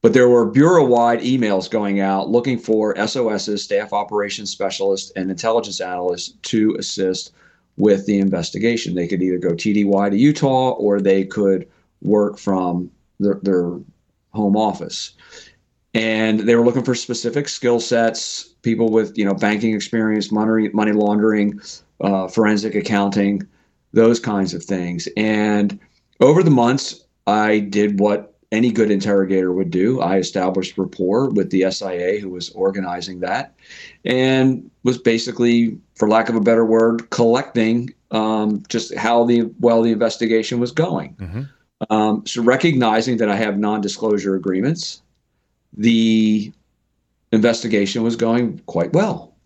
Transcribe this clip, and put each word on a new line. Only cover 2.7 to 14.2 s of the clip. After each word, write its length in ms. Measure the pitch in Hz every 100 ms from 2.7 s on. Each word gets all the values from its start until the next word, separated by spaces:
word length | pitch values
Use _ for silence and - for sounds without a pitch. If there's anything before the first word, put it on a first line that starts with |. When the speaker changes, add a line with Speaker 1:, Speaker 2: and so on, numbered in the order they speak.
| 110 107 95
Speaker 1:
S 160 | 104
O 140 | 135 113
Ss, 340 | 104 107 104
staff 300 | - 101 104
operations 580 | 104 104 104 101 - 101
specialists, 640 | - 98 - 98 95 -
and 160 | - 92
intelligence 500 | 90 113 113 107 92
analysts 540 | 92 90 90 87 - _
to 320 | - 113 107 -
assist 560 | 98 - 95 92 - _ _ _ _ -
with 300 | 104 98 98
the 120 | 101
investigation. 760 | 98 87 82 101 113 117 -
They 120 | 87 87
could 160 | 92
either 160 | 92 90
go 160 | 87
T 180 | 85 107
D 120 | 104
Y 260 | 101 98 101
to 60 | 101
Utah, 540 | 139 151 143 131 131
or 300 | 127 104 101
they 240 | 98 95
could 440 | 95 - 101 92 - _ _ _
work 360 | - 104 101 -
from 520 | - 92 92 87 87 _ _ _
their, 180 | 98 98
their 360 | 98 90 87 87 - _ _ _